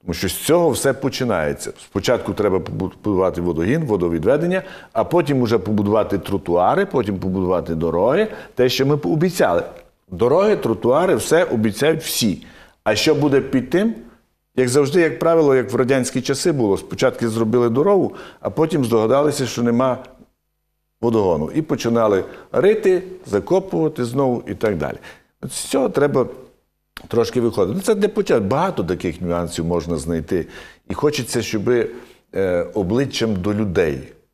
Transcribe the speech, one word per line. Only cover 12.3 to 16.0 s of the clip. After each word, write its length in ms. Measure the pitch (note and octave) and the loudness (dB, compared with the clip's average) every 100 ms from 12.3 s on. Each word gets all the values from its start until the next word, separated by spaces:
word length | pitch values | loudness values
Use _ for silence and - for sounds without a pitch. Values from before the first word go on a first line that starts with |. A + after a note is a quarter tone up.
| F2 - - - _ | -2 -8 -20 -20 _
А 120 | - G#2+ | -2 0
що 200 | - C#3+ | 2 2
буде 260 | D3 C3+ | 4 2
під 280 | B2+ C3+ - | 2 -2 0
тим? 260 | E3+ A3 A3 - - _ _ _ - | 0 0 -2 -12 -20 _ _ _ -2
Як 140 | B2+ | 2
завжди, 320 | B2+ C#3 E3+ | 2 2 2
як 180 | E3 B2+ | 2 2
правило, 360 | D#3+ E3 D3+ C3 | 2 4 4 4
як 160 | A2 | 2
в 40 | A#2+ | 0
радянські 460 | B2+ C3+ | 2 2